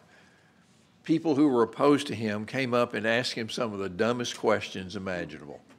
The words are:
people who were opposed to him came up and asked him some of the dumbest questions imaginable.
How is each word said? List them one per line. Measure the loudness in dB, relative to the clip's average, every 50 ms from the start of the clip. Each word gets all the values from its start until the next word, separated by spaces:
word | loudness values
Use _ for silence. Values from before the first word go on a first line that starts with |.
| _ _ _ _ _ _ _ _ _ _ _ _ _ _ _ _ _ _ _ _ _
people | 0 2 2 2 2 4
who | 4 4 6
were | 6 4
opposed | 4 2 2 2 4 4 4 4 2
to | -2 -4
him | -4 -2 -2 -4 -4 -6
came | -6 -4 -4 -2 2 2
up | 2 2 2 0
and | -2 0
asked | 2 2 2 0 -2 -4
him | -6 -8 -6
some | -4 -4 -4 -4 -4
of | -4
the | -6 -6
dumbest | -2 0 0 0 0 0 -4 -6 -6
questions | 0 2 2 2 2 0 -6 -8 -10 -10 -8 -8
imaginable. | -8 -6 -6 -4 -6 -6 -8 -12 -14 -16 -16 -18 -18 -20 -20 -20